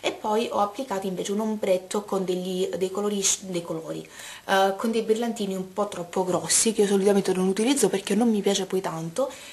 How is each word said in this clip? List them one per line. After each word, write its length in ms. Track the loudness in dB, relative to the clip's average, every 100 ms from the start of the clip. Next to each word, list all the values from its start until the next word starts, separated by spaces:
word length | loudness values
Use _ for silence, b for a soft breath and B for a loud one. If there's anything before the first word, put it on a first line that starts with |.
e 100 | -6
poi 380 | -4 0 0 0
ho 80 | 0
applicato 480 | 0 -2 -4 -4 -4
invece 240 | -4 -2
un 80 | -2
ombretto 640 | -2 -2 2 0 2 -4
con 220 | -2 -2 0
degli, 420 | -2 -2 -2 -2
dei 240 | 0 -2
colori, 340 | -2 -2 0 0 -2
dei 200 | -2 -6
colori, 440 | -4 -8 -6 -10 -10 B B B 0
eh, 260 | 2 4 2
con 140 | 0
dei 120 | 0
brillantini 520 | 2 0 0 -4 -4 -4
un 160 | -6
po' 160 | -4 -4
troppo 380 | -4 -6 -2 0
grossi 480 | 0 2 2 2
che 80 | 4
io 60 | 4
solitamente 440 | 6 6 4 4
non 160 | 2 2
utilizzo 400 | 2 2 4 4
perché 280 | 2 0 2
non 140 | 4
mi 120 | 4
piace 240 | 2 0 0
poi 160 | -2
tanto, 500 | -2 -6 -6 -2 -4 B B